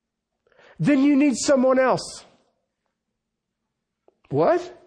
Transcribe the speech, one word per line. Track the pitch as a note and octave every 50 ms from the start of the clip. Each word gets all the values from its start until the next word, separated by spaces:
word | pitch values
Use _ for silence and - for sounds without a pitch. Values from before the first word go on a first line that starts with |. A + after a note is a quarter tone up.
| _ _ _ _ _ _ _ _ _ _ _ _ - - - -
Then | C4 A#3+ D4 C4
you | C4+ C#4+ D4
need | C4 D4 D4 A#3 -
someone | - - C#4 C4 B3 C4 C4 B3+
else. | C4 B3 G3 D#3+ - - - - - - _ _ _ _ _ _ _ _ _ _ _ _ _ _ _ _ _ _ _ _ _ _ _ _ _ _ _ _ _ _ _ _ _ _ _ _ _ _ _ _
What? | C#3 C#3 D#3+ B3+ E4+ F4 - - - - _